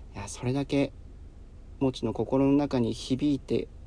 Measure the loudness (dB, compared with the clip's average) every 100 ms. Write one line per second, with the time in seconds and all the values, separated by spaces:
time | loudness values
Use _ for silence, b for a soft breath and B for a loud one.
0 | b -12 -10 -6 -2 0 2 2 2 -2
1 | -16 -16 -16 -16 -18 -18 -16 0 0 2
2 | -2 0 2 4 6 6 4 2 2 0
3 | -2 0 2 0 0 -2 -2 -10